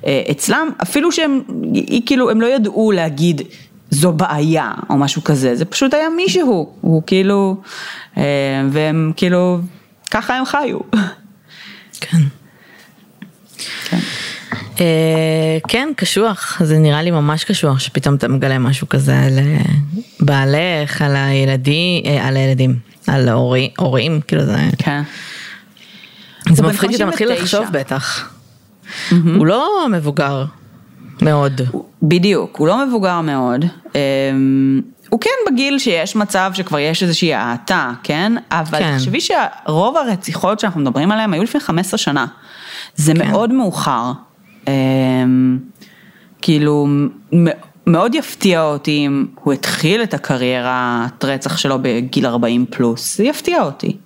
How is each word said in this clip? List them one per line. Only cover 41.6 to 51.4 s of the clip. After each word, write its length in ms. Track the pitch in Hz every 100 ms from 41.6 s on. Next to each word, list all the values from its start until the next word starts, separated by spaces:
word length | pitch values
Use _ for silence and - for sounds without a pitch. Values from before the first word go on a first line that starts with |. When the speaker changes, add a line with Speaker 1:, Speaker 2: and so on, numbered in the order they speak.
Speaker 1:
חמש 240 | - 165 185
עשרה 120 | -
שנה. 280 | - 143 127 - - - - - - -
זה 180 | 151
Speaker 2:
כן. 140 | 170 135
Speaker 1:
מאוד 220 | 151 226
מאוחר. 580 | 262 208 - - 123 123 - - _ _ - -
אמ, 880 | 135 131 135 131 127 127 127 127 127 127 - - - - - _ _
כאילו, 460 | - 151 147 147 143 143 143 - -
מ-, 140 | 170 165 - - _ -
מאוד 280 | 165 226 302
יפתיע 460 | - - 202 165
אותי 420 | 156 147 156 147 143
אם 200 | 139 - -
הוא 180 | 147
התחיל 500 | 139 - - 156 214
את 100 | 226
הקריירת 1120 | - - 131 127 127 123 127 123 120 117 - 135
רצח 320 | 135